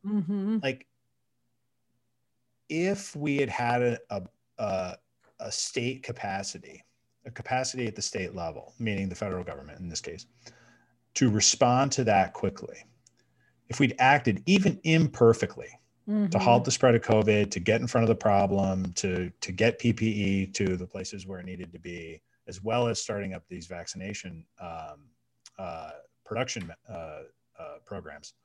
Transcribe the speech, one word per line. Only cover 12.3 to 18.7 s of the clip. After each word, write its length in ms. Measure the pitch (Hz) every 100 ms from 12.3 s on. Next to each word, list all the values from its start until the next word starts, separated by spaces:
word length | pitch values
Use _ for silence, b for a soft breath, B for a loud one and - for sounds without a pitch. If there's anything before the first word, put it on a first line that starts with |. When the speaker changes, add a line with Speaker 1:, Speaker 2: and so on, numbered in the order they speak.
Speaker 2:
quickly, 500 | - 95 - - - - _ _ _ _ _ _ _ -
if 100 | 120
we'd 140 | 139 -
acted 440 | 131 143 120 95
even 340 | - 196 190 135
imperfectly 840 | 160 160 156 - 117 113 - - - - _ _ -
Speaker 1:
Mm-hmm. 200 | 208 196
Speaker 2:
to 100 | 101
halt 260 | 107 120
the 60 | 127
spread 240 | - 127
of 80 | 117
covid, 480 | - 110 104 104 101
to 100 | 92
get 220 | 87 113
in 40 | 120
front 160 | 123
of 60 | 113
the 60 |
problem, 800 | 110 107 98 98 98 95